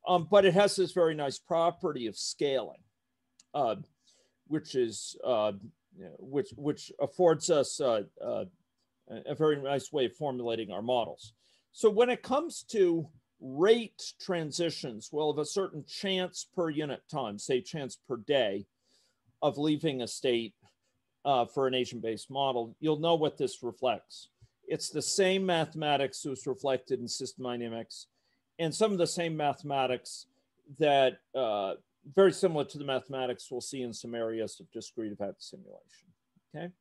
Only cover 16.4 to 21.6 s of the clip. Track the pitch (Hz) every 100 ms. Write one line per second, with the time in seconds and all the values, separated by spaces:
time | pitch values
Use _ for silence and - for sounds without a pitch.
16.4 | - - 165 151 151 127 _ 151 117 101
17.4 | - 127 - 156 131 - - 117 104 139
18.4 | 110 101 - _ _ _ _ _ _ _
19.4 | 151 135 151 151 160 131 113 - 131 120
20.4 | 113 _ _ _ _ _ _ _ 143 131
21.4 | 117 -